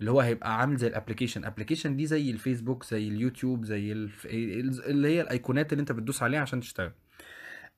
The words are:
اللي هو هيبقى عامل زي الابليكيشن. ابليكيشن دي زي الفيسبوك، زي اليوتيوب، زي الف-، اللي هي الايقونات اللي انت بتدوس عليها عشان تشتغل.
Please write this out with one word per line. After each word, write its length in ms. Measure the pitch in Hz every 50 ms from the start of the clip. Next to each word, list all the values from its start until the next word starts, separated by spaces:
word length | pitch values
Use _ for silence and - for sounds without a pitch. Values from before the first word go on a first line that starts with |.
اللي 100 | 107 113
هو 100 | 127 139
هيبقى 380 | 120 120 117 - - 113 110 117
عامل 180 | 127 143 143
زي 100 | 120 120
الابليكيشن. 580 | 113 - 107 - 117 107 - 127 120 - 107 -
ابليكيشن 520 | 110 104 107 104 - 160 - - 143 135
دي 100 | 139 156
زي 240 | 151 160 151 147 127
الفيسبوك، 540 | 113 113 - 131 123 117 113 127 127 120 -
زي 240 | - 113 107 107 107
اليوتيوب، 560 | 104 107 120 127 123 - 131 127 127 117 110
زي 280 | 107 107 101 104 104
الف-، 340 | 107 110 107 104 - - -
اللي 840 | - 113 113 117 101 92 117 135 131 127 123 - 143 143 143 139 151
هي 120 | 165 170
الايقونات 520 | - - 127 120 - - 127 143 151 151
اللي 80 | 147 143
انت 120 | 147 -
بتدوس 300 | 120 113 110 131 135 -
عليها 180 | 120 117 143 151
عشان 200 | 139 - 127 123
تشتغل. 320 | 120 - - - 90 80 - _ _ _ _ - - - - - - - - - - - _